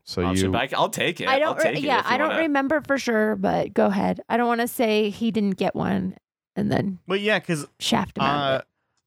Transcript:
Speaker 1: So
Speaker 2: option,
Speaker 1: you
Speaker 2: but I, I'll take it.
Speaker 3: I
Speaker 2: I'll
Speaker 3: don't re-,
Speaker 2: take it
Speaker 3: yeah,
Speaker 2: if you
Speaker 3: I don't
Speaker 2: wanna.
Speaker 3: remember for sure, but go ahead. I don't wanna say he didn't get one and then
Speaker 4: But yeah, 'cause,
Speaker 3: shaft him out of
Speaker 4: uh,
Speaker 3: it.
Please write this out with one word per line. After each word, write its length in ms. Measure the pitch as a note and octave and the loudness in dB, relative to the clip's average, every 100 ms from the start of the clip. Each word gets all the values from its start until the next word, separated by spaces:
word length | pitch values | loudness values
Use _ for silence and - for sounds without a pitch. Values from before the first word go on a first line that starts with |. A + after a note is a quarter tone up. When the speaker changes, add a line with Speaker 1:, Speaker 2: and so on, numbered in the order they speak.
| - | -10
Speaker 1:
So 180 | - | -2
Speaker 2:
option, 220 | F2+ F#2 F#2+ | 0 2 2
Speaker 1:
you 60 | |
Speaker 2:
but 200 | G#2 C3+ | 0 -2
I, 40 | - | 0
I'll 120 | F3+ | -2
take 300 | - C3+ F3+ | 0 -2 -2
it. 80 | - | 0
Speaker 3:
I 60 | |
Speaker 2:
I'll 60 | C4+ | 0
Speaker 3:
don't 180 | D#4 - | 0 0
re-, 60 | |
Speaker 2:
take 140 | D#4 B3+ | 0 0
it 40 | C#4+ | 0
Speaker 3:
yeah, 120 | A#3+ | 0
Speaker 2:
if 60 | - | 0
you 60 | |
Speaker 3:
I 60 | B3 | 0
don't 120 | D#4 | 0
Speaker 2:
wanna. 100 | D#4 | 0
Speaker 3:
remember 360 | E4 C#4+ C4+ D#4 | 0 0 0 -2
for 160 | A#3+ C#4 | 0 -2
sure, 380 | A#3+ A3 G#3+ G3+ | 0 0 2 0
but 380 | F#3+ E3 D#3 | 0 0 0
go 140 | G3+ G#3+ | 2 2
ahead. 340 | G3 F#3 F#3 - | 2 0 -2 -2
I 80 | A#3 | 0
don't 100 | A#3+ | 0
wanna 220 | A#3 A#3+ | 0 -2
say 400 | - A3+ G#3+ G#3+ | 0 2 2 0
he 220 | - A3+ | 0 -2
didn't 260 | G#3 G3+ F#3 | 0 0 0
get 180 | D#3+ - | -2 -2
one 400 | D3+ F#3 F#3 - _ _ _ - | -2 -2 -2 -8 _ _ _ -4
and 160 | G#3 | 0
then 280 | - G3+ F#3 - | 0 0 -4 -4
Speaker 4:
But 120 | G3 | -2
yeah, 200 | G#3 G3 | 2 0
'cause, 260 | - D#3+ C#3+ - | 0 -4 -4 -8
Speaker 3:
shaft 360 | - A3+ - - | -2 0 0 -2
him 60 | |
out 120 | C#3 C#3+ | 0 2
of 180 | C#3 | 2
Speaker 4:
uh, 40 | C3+ | 0
Speaker 3:
it. 60 | - _ _ _ | -2 _ _ _